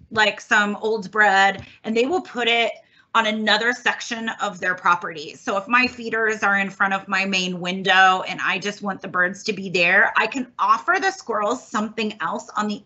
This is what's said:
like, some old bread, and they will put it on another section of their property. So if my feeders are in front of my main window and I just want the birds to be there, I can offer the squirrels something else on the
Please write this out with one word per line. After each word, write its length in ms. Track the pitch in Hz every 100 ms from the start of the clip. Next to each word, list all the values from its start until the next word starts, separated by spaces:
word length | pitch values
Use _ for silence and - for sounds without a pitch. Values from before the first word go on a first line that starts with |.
| -
like, 300 | 214 208 202
some 360 | - 220 208 202
old 340 | 214 220 185
bread, 560 | 214 208 196 196 190 - -
and 120 | 220 226
they 100 | 262
will 160 | 359
put 260 | 262 240 240
it 240 | 233 233 - _ _ _
on 120 | 226 214
another 460 | 220 214 214 233
section 560 | 247 220 - - 226 226 -
of 200 | 202 180
their 140 | 185
property. 600 | 180 185 175 175 160 151
So 220 | - - 196
if 100 | 262
my 200 | 240 247
feeders 560 | - 226 220 220 220
are 160 | 202 196
in 100 | 196
front 240 | - 196
of 160 | 196 196
my 160 | 190
main 340 | 196 190 180 180
window 640 | 180 190 190 185 190 185 -
and 100 | 170
I 180 | 143 190
just 240 | 196 202
want 180 | 202 185
the 80 | 190
birds 340 | 180 180 196
to 80 | -
be 160 | 190 190
there, 420 | 175 175 196 226
I 120 | - 220
can 260 | 269 - -
offer 380 | 196 220 330 370
the 100 | 381
squirrels 560 | 370 - 208 208 247 -
something 500 | 226 214 226 214 -
else 300 | 165 214 - -
on 120 | 214
the 160 | 208